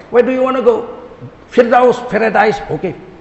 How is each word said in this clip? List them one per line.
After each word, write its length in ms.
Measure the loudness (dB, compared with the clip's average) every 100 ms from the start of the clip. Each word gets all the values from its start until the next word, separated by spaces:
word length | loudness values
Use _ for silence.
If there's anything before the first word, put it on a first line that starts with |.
| -4
"Where 120 | 0 0
do 80 |
you 120 | 0 -2
wanna 160 | 0
go?" 240 | 0 0 -4 -14 -20 -20 -20 -20 -6
"Firdaus, 520 | 0 4 4 4 2 -2
paradise." 560 | -2 0 2 0 0 -6
"Oke, 240 | -8 -6 -10 -16 -20